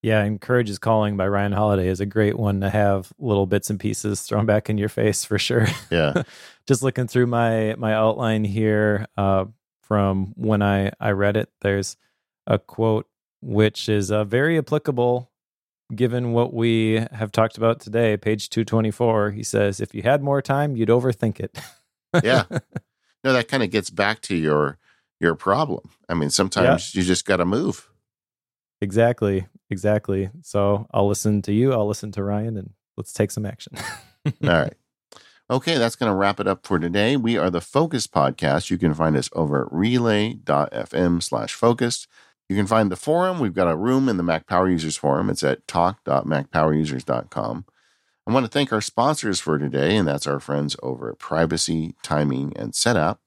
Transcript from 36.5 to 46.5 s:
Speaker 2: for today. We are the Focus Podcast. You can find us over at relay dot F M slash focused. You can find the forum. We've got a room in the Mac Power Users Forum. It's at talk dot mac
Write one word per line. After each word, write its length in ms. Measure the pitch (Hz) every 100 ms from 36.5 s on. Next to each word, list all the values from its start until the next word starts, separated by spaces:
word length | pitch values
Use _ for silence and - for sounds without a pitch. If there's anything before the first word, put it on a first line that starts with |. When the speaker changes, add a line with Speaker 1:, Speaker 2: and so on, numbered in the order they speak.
| 95 -
Speaker 2:
for 120 | 90
today. 380 | 85 98 107 139
We 200 | 113 113
are 140 | 90
the 100 | 85
Focus 460 | - 139 160 120 -
Podcast. 640 | 87 67 64 76 71 -
You 80 | -
can 160 | 87
find 220 | 76 80 73
us 140 | 64
over 320 | 85 78 69 62
at 60 |
relay 640 | 76 107 123 117 104 107
dot 360 | - - 73 73
F 200 | 57 58
M 280 | - 90 85
slash 340 | - - 55
focused. 540 | - 117 120 120 - - _ _ _ _
You 60 |
can 120 | 98 98
find 240 | 110 101
the 40 | 90
forum. 440 | - 165 185 180
We've 120 | 113
got 120 | 87 87
a 40 |
room 340 | 80 113 131 135
in 100 | 95
the 40 |
Mac 240 | 87 80 -
Power 220 | 90 92
Users 280 | 87 78 -
Forum. 320 | 73 69 98
It's 120 | 87
at 240 | 71 65 -
talk 380 | 85 87 110
dot 220 | - 69 -
mac 240 | 73 71